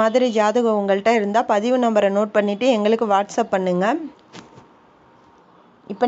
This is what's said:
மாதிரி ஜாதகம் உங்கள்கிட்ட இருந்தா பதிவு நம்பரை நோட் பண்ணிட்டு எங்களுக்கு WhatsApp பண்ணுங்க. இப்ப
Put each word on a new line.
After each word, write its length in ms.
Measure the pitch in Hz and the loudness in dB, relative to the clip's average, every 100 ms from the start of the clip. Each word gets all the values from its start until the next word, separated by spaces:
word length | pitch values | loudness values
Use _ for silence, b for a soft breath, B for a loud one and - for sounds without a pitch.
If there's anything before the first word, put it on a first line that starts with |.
மாதிரி 280 | 220 240 254 | 2 2 0
ஜாதகம் 500 | 220 208 226 233 214 | 2 0 2 0 0
உங்கள்கிட்ட 340 | 196 196 208 233 | 0 0 2 0
இருந்தா 220 | 202 220 233 | 0 -2 0
பதிவு 240 | 208 233 254 240 | 0 0 0 2
நம்பரை 260 | 208 202 202 | 2 2 0
நோட் 180 | 214 208 | 0 0
பண்ணிட்டு 280 | 202 202 247 220 | -2 0 0 2
எங்களுக்கு 300 | 208 226 226 | 0 0 0
WhatsApp 360 | 196 202 - 226 196 | 0 0 -4 -2 -2
பண்ணுங்க. 300 | 185 180 196 311 302 - _ - - - - _ _ _ _ _ _ _ _ _ _ _ - | -2 0 -2 -2 -8 -16 _ -20 -20 -20 -20 _ _ _ _ _ _ _ _ _ _ _ -18
இப்ப 180 | 202 | -4